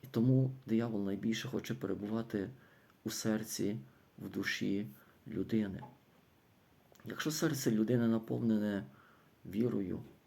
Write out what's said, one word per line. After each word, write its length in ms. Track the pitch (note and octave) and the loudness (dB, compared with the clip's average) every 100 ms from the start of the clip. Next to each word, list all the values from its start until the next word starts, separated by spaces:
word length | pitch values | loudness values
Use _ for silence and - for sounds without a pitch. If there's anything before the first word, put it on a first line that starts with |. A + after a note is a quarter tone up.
І 40 | - | -4
тому 440 | A#2+ A#2+ C3 C3 - - | 2 6 6 4 -2 0
диявол 400 | A2+ A#2 G#2+ G2+ | 0 2 0 -2
найбільше 420 | G2 A2+ A2+ B2 | -2 -2 -2 -2
хоче 280 | - - C3 | -6 -4 -6
перебувати 760 | G2 F#2 G#2 A2+ A2+ G#2 G2 C3 - - _ _ | -2 -4 -2 -4 -2 -2 -4 -6 -20 -20 _ _
у 60 | - | -8
серці, 680 | - A2+ G#2+ A2 - G2 A2+ C3 - _ - | -4 0 0 -2 -4 -2 -2 -8 -20 _ -14
в 120 | G2+ | -8
душі 580 | G#2 G2 - G#2 G2 G#2+ - - - - | -4 -2 -2 0 -2 -2 -10 -20 -20 -8
людини. 540 | - G2 A2+ G#2 F#2 - - _ - _ _ _ _ _ _ _ - A2 | -6 0 2 2 -2 -10 -18 _ -20 _ _ _ _ _ _ _ -18 -12
Якщо 260 | G2+ D#3 | -4 -2
серце 400 | D#3 D#3+ C#3 - | 0 0 2 2
людини 360 | A2 A2 B2 A#2 | 4 4 4 4
наповнене 760 | A2+ A2 B2 A#2+ G#2+ G#2 G2+ - - - - _ _ - | 2 0 0 2 4 2 -2 -4 -16 -20 -20 _ _ -8
вірою 560 | F#2+ A#2+ A2 F#2+ F2+ D#2+ - | 0 0 0 -2 -6 -8 -20